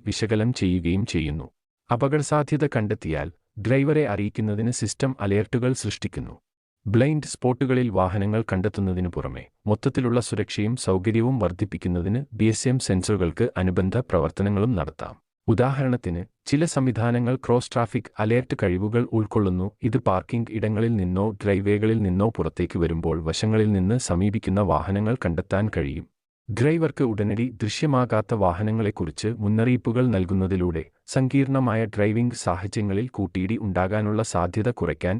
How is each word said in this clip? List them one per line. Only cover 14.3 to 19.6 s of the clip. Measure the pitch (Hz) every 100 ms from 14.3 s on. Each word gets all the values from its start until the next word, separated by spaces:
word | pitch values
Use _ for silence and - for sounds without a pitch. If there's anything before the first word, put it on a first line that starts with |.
| - 101 101 113
നടത്താം. | 98 71 - - - _ _ -
ഉദാഹരണത്തിന്, | 107 127 135 131 123 92 85 95 _ -
ചില | 147
സംവിധാനങ്ങൾ | 165 143 127 107 117 120 120 131
ക്രോസ് | - 120 -
ട്രാഫിക് | 123 113 120 - -
അലേർട്ട് | 107 120 127 131
കഴിവുകൾ | 98 92 104 117 123
ഉൾക്കൊള്ളുന്നു. | 113 104 110 98 90